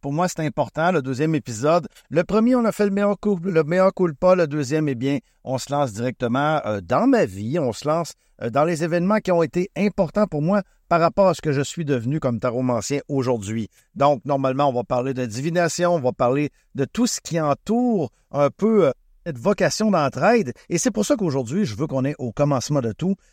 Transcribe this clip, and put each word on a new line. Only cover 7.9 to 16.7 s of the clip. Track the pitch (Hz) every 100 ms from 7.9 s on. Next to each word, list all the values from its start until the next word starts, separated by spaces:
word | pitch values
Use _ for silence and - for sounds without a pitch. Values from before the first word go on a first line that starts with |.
| 160 160 - _ -
euh, | 117
dans | 127
les | 160 160
événements | 165 175 180 214
qui | -
ont | 170
été | 160 175 185 -
importants | 202 - 165 208 214
pour | 147
moi | 160 202 - _ -
par | 170
rapport | 165 - 190
à |
ce | 165
que | 156
je | 139
suis | 135 -
devenu | 147 131 113 151
comme | 131 117
taromancien | 123 120 127 117 - 143 -
aujourd'hui. | 139 127 120 98 113 104 _ _ 160
Donc, | 143 143
normalement, | 156 139 135 131 143
on |
va | 120
parler | 107 127 131
de | 127 123
divination, | 110 156 170 165 - 175
on | 170
va | 123
parler | - 123 139 147 - _